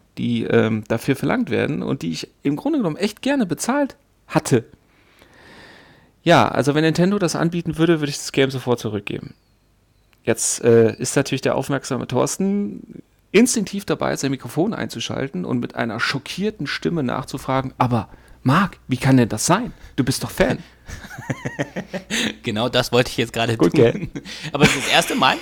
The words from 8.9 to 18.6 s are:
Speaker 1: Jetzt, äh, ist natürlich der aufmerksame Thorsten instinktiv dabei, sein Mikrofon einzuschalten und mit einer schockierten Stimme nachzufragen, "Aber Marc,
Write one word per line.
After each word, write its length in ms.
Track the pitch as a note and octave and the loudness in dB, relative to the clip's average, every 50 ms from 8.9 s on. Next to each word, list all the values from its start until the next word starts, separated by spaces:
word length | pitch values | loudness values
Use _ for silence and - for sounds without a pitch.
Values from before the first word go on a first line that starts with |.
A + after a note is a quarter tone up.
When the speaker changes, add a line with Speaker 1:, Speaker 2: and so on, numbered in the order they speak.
| G#2+ G2+ - - - - - - - _ _ _ _ _ _ _ _ _ _ _ _ _ _ _ _ _ _ | -4 -4 -6 -6 -8 -8 -10 -12 -16 _ _ _ _ _ _ _ _ _ _ _ _ _ _ _ _ _ _
Speaker 1:
Jetzt, 380 | A#2 A2+ - - - - - | -2 -2 0 -2 -4 -4 0
äh, 320 | - A#2+ A#2 A#2 A2+ A2 G#2+ | 4 6 8 8 6 6 2
ist 180 | - C3 - - | -2 -6 0 0
natürlich 260 | C#3+ C3+ - C#3 B2+ | 0 0 0 -2 -2
der 140 | - B2 A#2+ | 0 0 0
aufmerksame 500 | C3 C3+ - C#3 B2+ - - C3 A#2+ B2 | 0 0 -2 -4 -4 -2 -4 -4 -4 -4
Thorsten 960 | - B2 B2+ C3+ C#3+ - - F#3+ G3 G3+ G3+ G3+ G#3 - - - - - - - _ _ _ _ _ | -2 0 0 0 0 0 -2 -2 0 0 -2 -4 -6 -8 -12 -16 -18 -20 -20 -20 _ _ _ _ _
instinktiv 540 | - G3 B3 - - A#3 F#3 - - G3 - | 4 4 4 4 2 -2 -2 -4 -6 -8 -4
dabei, 280 | - D#3 - C#3 C3 C3+ | -4 -4 -2 -2 -2 -2
sein 140 | - - C3+ | -2 -2 -4
Mikrofon 420 | C3+ B2+ - A#2+ - D3 F3+ A3+ F3 | -4 -4 -8 -6 -2 -2 -2 0 -2
einzuschalten 720 | - - - - A#2 - - - - C3 C#3 - F3+ F3+ | -4 -6 -6 -6 -8 -8 -6 -4 -6 -6 -6 -6 -8 -4
und 140 | A#2+ B2 A#2+ | -2 -2 -2
mit 160 | B2 - - | -2 -4 -4
einer 260 | B2 A#2+ A#2 G2+ - | -6 -4 -4 -4 -4
schockierten 680 | - - - C3 - - - F3 G3 G#3+ G#3 - D3 | -4 -4 -4 -6 -8 -10 -6 -4 -4 -4 -4 -6 -8
Stimme 360 | - - - - E3 E3+ D#3+ C3 | -8 -6 -4 -4 -2 -2 0 -2
nachzufragen, 680 | A#2+ A#2 - C3 - - C3+ - - C3 C3+ C3+ C3 - | -2 -2 -4 -6 -8 -10 -8 -4 -2 -2 -2 -2 -4 -2
"Aber 320 | - C3+ A#2+ A#2+ A2 - - - - - - - - - | -2 0 2 2 0 -2 -4 -12 -20 -20 -20 -20 -2 0
Marc, 340 | C3 C#3+ F#3 | 2 2 2